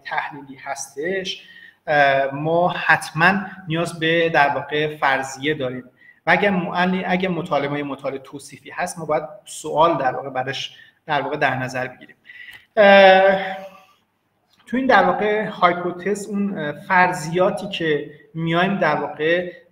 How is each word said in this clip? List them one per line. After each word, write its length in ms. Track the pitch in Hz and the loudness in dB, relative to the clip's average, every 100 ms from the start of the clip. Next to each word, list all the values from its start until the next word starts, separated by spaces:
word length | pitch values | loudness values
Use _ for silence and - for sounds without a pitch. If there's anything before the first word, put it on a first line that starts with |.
تحلیلی 520 | - 156 143 147 139 135 | -8 -6 -6 -10 -16 -16
هستش، 920 | 143 135 - - 165 196 180 - - - - _ - | -12 -12 -12 -8 -6 -4 -6 -10 -16 -20 -20 _ -2
اه، 480 | 147 139 135 135 | 2 4 2 0
ما 340 | 139 156 170 175 | -4 -2 2 0
حتماً 640 | - - 156 - 156 175 202 202 - - | 0 2 0 0 2 2 2 -4 -12 -6
نیاز 300 | 160 165 160 | -4 -4 -2
به 300 | 160 170 165 | 0 2 2
در 200 | 160 143 | 4 4
واقع 480 | 135 - 151 151 151 | 2 -4 -4 -4 -2
فرضیه 580 | 143 131 131 135 139 | 0 0 -4 -6 -4
داریم 300 | 147 127 127 - _ - _ - | -2 -4 -8 -14 _ -20 _ 0
و 40 | |
اگه 200 | 180 202 | 2 2
م-، 520 | 185 165 175 185 185 185 | 0 -2 -2 0 -2 -2
اگه 220 | 185 185 | -2 -2
مطالعه 420 | 165 - 143 143 | -4 -2 -2 -2
ما 80 | 147 | -4
یک 60 | |
مطالعه 340 | 143 131 139 135 | -6 -8 -8 -8
توصیفی 520 | - 143 - 123 147 | -12 -18 -18 -20 -14
هست، 280 | - 175 180 | -8 -8 -8
ما 60 | |
باید 180 | 156 156 - - | -4 -4 -4 -14
سوال 540 | - - 156 147 170 151 | -18 -14 -6 2 2 2
در 160 | 131 | -2
واقع 160 | 131 135 | -4 -6
برش 460 | 131 131 127 - - - _ - | -6 -6 -8 -10 -16 -20 _ -4
در 160 | 147 | -4
واقع 140 | 135 147 | -2 -2
در 180 | 143 | -2
نظر 320 | 131 127 127 127 | -2 -6 -6 -8
بگیریم. 300 | - - _ _ - - - _ - | -10 -20 _ _ -20 -20 -20 _ 4
اه، 800 | 202 196 190 190 190 190 - - - - _ _ _ _ _ _ _ _ - | 8 10 10 8 6 2 -2 -10 -14 -20 _ _ _ _ _ _ _ _ -8
تو 100 | 240 | -2
این 100 | 262 | 4
در 180 | 208 | 4
واقع 400 | 180 180 208 208 | 4 2 0 -2
هایپوتز 840 | 190 - 180 175 175 175 190 202 - | -4 0 0 2 -4 -6 -4 -4 -4
اون، 320 | 202 202 175 | -4 -4 -4
اه، 140 | 151 | -6
فرضیاتی 960 | 147 - 185 180 - 160 175 175 - 196 | -8 0 4 4 2 -4 0 0 0 -8
که 420 | - 165 147 - - _ | -6 -2 -2 -4 -16 _
میایم 440 | 160 165 165 175 - | -6 -2 0 0 0
در 180 | 165 147 | 0 0
واقع 560 | 147 - 151 175 180 - _ | -4 -4 -2 0 -2 -12 _